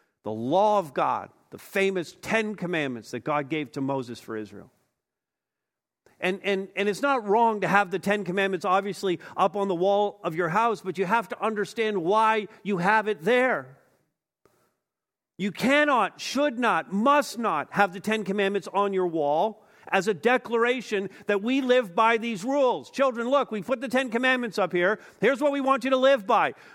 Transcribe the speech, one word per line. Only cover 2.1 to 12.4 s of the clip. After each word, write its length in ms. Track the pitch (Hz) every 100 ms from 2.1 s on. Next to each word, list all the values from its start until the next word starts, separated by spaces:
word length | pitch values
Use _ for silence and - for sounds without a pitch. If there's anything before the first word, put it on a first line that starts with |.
| -
Ten 320 | - 220 214
Commandments 560 | 196 175 165 139 120 -
that 100 | 123
God 300 | 156 151 139
gave 220 | 156 139
to 100 | 143
Moses 360 | 135 139 120 113
for 160 | -
Israel. 360 | 110 101 101 - _ _ _ _ _ _ _ _ _ _ _ _ _ _ _
And, 200 | 180 190
and, 260 | 190 196 196
and 140 | - 208
it's 140 | 180
not 260 | 277 262 208
wrong 320 | 220 226 208
to 80 | 175
have 220 | 196 190
the 80 | 185
Ten 260 | 202 208
Commandments, 400 | 180 196 196 180
obviously, 560 | 196 190 202 180 196 170 - -
up 200 | 190 202
on 120 | 196
the 60 |
wall 460 | 170 190 202 208 -
of 100 | 180
your 140 | 160 170
house, 320 | 196 233 208
but 160 | 190 165
you 80 |
have 240 | 180 226 -
to 140 | -
understand 600 | 214 208 190 - 220 202
why 460 | 165 214 220 220